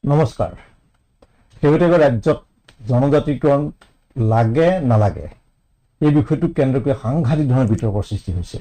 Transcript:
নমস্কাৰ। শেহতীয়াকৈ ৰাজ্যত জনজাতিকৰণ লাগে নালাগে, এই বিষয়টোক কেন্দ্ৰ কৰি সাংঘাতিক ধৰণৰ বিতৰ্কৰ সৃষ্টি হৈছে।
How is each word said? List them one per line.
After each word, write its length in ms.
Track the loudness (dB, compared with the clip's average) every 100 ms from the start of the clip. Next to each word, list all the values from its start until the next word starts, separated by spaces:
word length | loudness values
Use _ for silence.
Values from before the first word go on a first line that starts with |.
| 0
নমস্কাৰ। 420 | 0 0 -2 -8 -8 -20 _ _ _ _ _ _ _ _ -2
শেহতীয়াকৈ 380 | 2 2 4 4
ৰাজ্যত 360 | 2 2 -2 -4 _ _ _ _ -2
জনজাতিকৰণ 720 | 0 2 0 0 -2 0 0 -2 -10 _ _ _ -4
লাগে 520 | 0 2 0 2 2 0 0
নালাগে, 360 | 2 2 -2 -14 -18 _ _ _ _ _ _ 2
এই 60 | 2
বিষয়টোক 340 | 0 -2 -2 -2
কেন্দ্ৰ 220 | 0 0
কৰি 100 | -2 -4
সাংঘাতিক 440 | -2 -2 0 0 0
ধৰণৰ 160 | 0 2
বিতৰ্কৰ 320 | 0 -2 -4 -6
সৃষ্টি 220 | -8 -6 -8
হৈছে। 200 | -8 -12